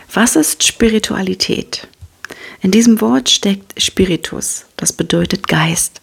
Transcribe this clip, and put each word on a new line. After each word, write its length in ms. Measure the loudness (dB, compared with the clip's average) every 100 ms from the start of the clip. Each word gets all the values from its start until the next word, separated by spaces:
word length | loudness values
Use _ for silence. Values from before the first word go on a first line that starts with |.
| -8
Was 240 | 0 2 2
ist 320 | 0 0 -2
Spiritualität? 1200 | 0 2 2 -2 -4 -4 -2 -2 -4 -6 -12 -14 _ -20 _ -20 -18 -18 -4
In 100 | 2
diesem 280 | 4 6 4
Wort 300 | 4 0 2
steckt 520 | 0 0 -2 -6 -6
Spiritus, 840 | -4 0 0 0 -4 -8 -8 -8 -12 -4
das 160 | -2
bedeutet 560 | -2 0 0 0 -2 0
Geist. 540 | 0 2 0 -4 -8